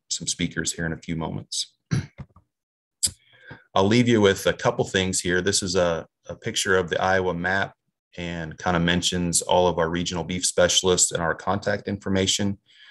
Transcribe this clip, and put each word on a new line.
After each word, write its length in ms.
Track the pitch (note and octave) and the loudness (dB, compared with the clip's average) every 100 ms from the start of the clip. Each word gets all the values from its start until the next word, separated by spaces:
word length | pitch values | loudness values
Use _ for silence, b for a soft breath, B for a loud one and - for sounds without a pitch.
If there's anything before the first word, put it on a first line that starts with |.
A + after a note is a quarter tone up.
| - | -10
some 160 | - E2+ | -8 -6
speakers 440 | - F2 E2 E2 | -4 -4 -4 -6
here 140 | - E2 | -4 -6
in 80 | |
a 40 | D#2 | -6
few 180 | - D#2+ | -8 -6
moments. 580 | D#2+ F#2 - - - _ - | -6 -8 -10 -10 -10 _ -6
<clears throat> 1800 | - - - - _ _ _ _ _ _ - - - _ _ - - _ | -6 -6 -14 -20 _ _ _ _ _ _ -6 -6 -6 _ _ -20 -20 _
I'll 140 | F#2+ G2 | 2 4
leave 200 | A#2 A#2 | 4 6
you 140 | A2 | 6
with 240 | G2+ F#2+ F2 | 6 4 0
a 80 | |
couple 320 | E2 A#2+ - - | 0 -2 0 0
things 340 | F#2+ F#2 F2+ | 0 0 -2
here. 220 | F2+ F2+ | 0 0
This 220 | F#2 F#2+ | 0 -2
is 120 | F#2+ F2+ | 0 0
a, 300 | F2 E2 - _ - | 0 0 -8 _ -16
a 60 | F2 | -12
picture 420 | A#2 G#2+ G#2 F#2 | -8 -6 0 2
of 140 | E2+ | 2
the 100 | - | 0
Iowa 320 | F#2 F#2+ F2+ | 2 2 0
map 400 | E2+ F2+ F#2+ G2 - _ _ _ - | -2 -2 -2 -2 -8 _ _ _ -10
and 380 | F2 E2+ D#2+ D#2 | -8 -8 -10 -6
kind 180 | F#2 E2+ | -2 0
of 60 | |
mentions 580 | E2+ F2+ - F2+ F2 E2 | 2 2 0 -2 -2 -2
all 260 | - F2+ F2+ | 2 4 4
of 120 | E2 | 2
our 100 | E2 | 0
regional 340 | F2 E2 F2+ | -2 -4 -4
beef 220 | E2 F2+ - | -6 -4 -2
specialists 680 | - F2 - F#2 F2 - | 2 4 4 2 2 2
and 120 | E2+ | 0
our 100 | E2 | -2
contact 540 | D#2+ - G2+ G#2 G#2 - | -4 -2 -2 -2 -4 -4
information. 720 | G2+ G2 F#2+ F#2+ - G2+ G2+ B B B | -6 -2 0 2 0 -2 -4 B B B